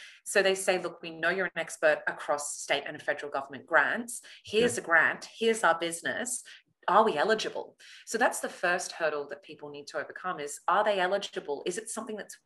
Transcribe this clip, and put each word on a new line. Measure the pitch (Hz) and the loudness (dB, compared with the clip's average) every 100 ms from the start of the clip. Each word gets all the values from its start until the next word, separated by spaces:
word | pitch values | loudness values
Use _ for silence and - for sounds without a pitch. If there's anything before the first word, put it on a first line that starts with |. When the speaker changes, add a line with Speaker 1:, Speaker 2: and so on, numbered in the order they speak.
| - - | -20 -18
Speaker 1:
So | - 208 | 0 4
they | 190 | 4
say, | 190 202 185 | 2 2 0
"Look, | 175 - | 0 -8
we | 170 | -12
know | 160 165 | -2 0
you're | 190 175 | 0 -2
an | 170 | -4
expert | 160 - 160 147 - | -6 2 4 4 0
across | - - 147 - - | -6 -2 -2 -2 -8
state | - 143 143 | -2 -2 -2
and | 151 | -8
federal | - 147 147 | -4 -4 -4
government | 143 - 131 127 | -6 -6 -12 2
grants. | 156 135 196 240 - - - | 4 4 0 -6 -12 -14 -20
Here's | - 214 240 202 | -2 2 2 0
Speaker 2:
Yeah. | |
Speaker 1:
a | 165 | 4
grant. | 165 135 170 - - | 6 6 2 -8 -2
Here's | 226 220 | 0 2
our | 170 165 | 4 2
business. | 170 165 139 98 - - - - _ _ - | 0 -4 -6 -4 -4 -6 -10 -20 _ _ 4
Are | 190 | 6
we | 220 147 | 6 4
eligible?" | 180 220 160 - - _ - - - | 2 2 0 -6 -10 _ -20 -20 -6
So | 220 | 2
that's | 269 - | 2 0
the | 254 | -8
first | - 175 180 - | -4 -2 -2 -4
hurdle | - 160 147 143 | -4 -2 -2 -6
that | 143 | -12
people | - 147 147 | -16 -16 -14
need | 147 143 | -14 -10
to | 156 | -8
overcome | 131 - 180 156 | -8 -8 -8 -6
is, | 143 - - | -8 -6 0
are | 185 | 2
they | 214 202 | 4 2
eligible? | 180 196 - 185 - 143 - | 2 0 -2 -8 -6 -4 -4
Is | 175 | -6
it | - | -8
something | - - 214 | -10 -8 -10
that's | - - | -12 -16